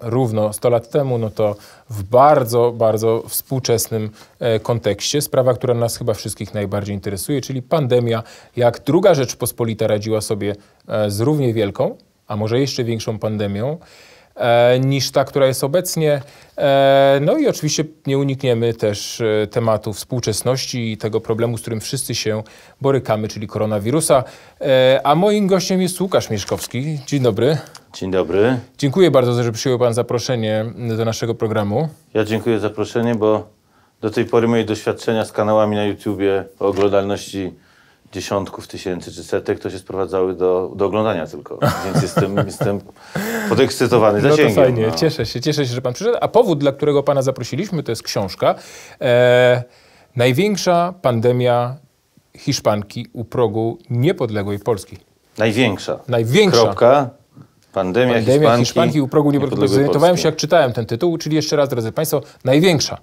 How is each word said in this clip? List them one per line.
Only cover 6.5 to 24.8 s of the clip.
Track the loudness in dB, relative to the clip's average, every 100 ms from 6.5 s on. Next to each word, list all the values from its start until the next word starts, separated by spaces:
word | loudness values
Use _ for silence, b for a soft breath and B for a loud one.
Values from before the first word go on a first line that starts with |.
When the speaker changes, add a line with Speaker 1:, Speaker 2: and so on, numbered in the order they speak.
Speaker 1:
najbardziej | -6 -4 -4 -4 -6
interesuje, | -6 -8 -4 -6
czyli | -4 -8
pandemia. | -4 -2 2 0 0 -2 B B B -2
Jak | 0 0
Druga | 0 2 4
Rzeczpospolita | 2 0 -4 -6 -4 -4 -2 -2
radziła | -2 -2 -4
sobie, | -2 -4 -4 -6 b b -8
e, | -4 -2
z | 0
równie | 0 0 0
wielką, | 0 -2 -2 -4 -4 _ _ -10
a | -6
może | -2 0
jeszcze | 0 -2
większą | -4 -4 -6 -6
pandemią, | -4 -4 -4 -4 -6 -8 B B B B B -4
e, | 2 4 6 4
niż | 2 0 0
ta, | 0 0
która | 2 2
jest | 2
obecnie. | -2 -2 -2 0 0 0 B B B -2
E, | 2 4 6 6 6 4
no | 2 2
i | 0
oczywiście | 0 -2 -2 -4 -8 -2
nie | 0
unikniemy | 0 -2 0 2 0
też, | 0 -2 -2 -6 -4
e, | 0 0 0
tematu | -2 0 0 -4
współczesności | -10 -8 -4 -4 -2 -2 -2 -4 -6 -6
i | -6
tego | -4 -4
problemu, | -4 -2 -2 -4
z |
którym | -6 -8
wszyscy | -6 -8 -6 -6
się | -4 -6 -8 B B B
borykamy, | 0 0 0 -2 -4
czyli | -8 -8
koronawirusa. | -4 -2 -2 -2 0 2 2 0 B B -6
E, | 2 4